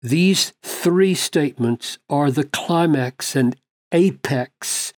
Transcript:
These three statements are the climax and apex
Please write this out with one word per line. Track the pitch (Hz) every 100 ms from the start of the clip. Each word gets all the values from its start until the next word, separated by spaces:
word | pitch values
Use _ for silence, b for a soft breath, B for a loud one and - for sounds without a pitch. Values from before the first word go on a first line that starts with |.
These | 120 156 185 185 - _
three | - - 175 175 190 180
statements | - 170 143 - 117 117 - - _
are | 143 143
the | 131
climax | 139 - - 170 170 143 123 - - 135
and | 123 - _ _ _
apex | 170 190 - - 135 127 _ - - -